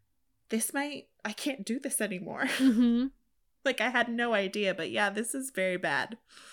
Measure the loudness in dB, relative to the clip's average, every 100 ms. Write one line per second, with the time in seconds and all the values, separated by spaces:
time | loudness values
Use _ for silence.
0 | _ _ _ _ -4 -2 -2 -2 -4 -6
1 | -12 _ -10 -6 -4 -4 -4 -4 -4 -4
2 | -2 -4 -8 -4 -2 4 4 6 6 4
3 | 2 -4 _ _ _ _ -2 0 0 2
4 | 2 0 2 2 0 0 0 0 -2 0
5 | 0 0 -4 -6 -6 -2 0 0 0 0
6 | -2 -8 _ -20 -20